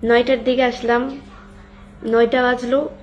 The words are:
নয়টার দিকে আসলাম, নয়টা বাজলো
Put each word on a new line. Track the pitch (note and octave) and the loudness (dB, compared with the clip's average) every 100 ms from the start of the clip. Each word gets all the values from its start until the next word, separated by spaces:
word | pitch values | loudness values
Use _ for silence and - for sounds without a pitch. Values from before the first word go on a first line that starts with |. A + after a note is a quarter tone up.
নয়টার | A3+ A#3 B3 C4 | 2 2 2 0
দিকে | A3+ B3+ | 0 0
আসলাম, | B3+ A#3 A#3 A#3+ C4 C4+ - - - - - - - - A3+ | 0 -2 -2 -2 -2 -8 -18 -20 -20 -20 -20 -20 -20 -12 -2
নয়টা | A#3 A#3 C4 | 2 2 2
বাজলো | B3 B3 B3 C4 D4+ - | 0 0 -2 -2 -2 -10